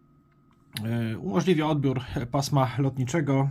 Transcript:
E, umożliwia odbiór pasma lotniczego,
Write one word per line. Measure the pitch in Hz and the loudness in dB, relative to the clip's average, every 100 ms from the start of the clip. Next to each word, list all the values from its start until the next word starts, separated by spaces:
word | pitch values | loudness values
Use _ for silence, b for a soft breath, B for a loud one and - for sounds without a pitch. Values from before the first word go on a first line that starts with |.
| _ _ _ _ _ _ _ - | _ _ _ _ _ _ _ -8
E, | 110 117 113 113 | -4 -2 -2 -4
umożliwia | 185 190 165 160 156 | -4 0 2 2 2
odbiór | 156 139 123 - 143 117 | 2 0 0 -4 -6 -2
pasma | 143 139 143 123 120 | -2 2 2 2 2
lotniczego, | 139 131 123 170 139 135 139 | 0 0 -2 0 2 2 2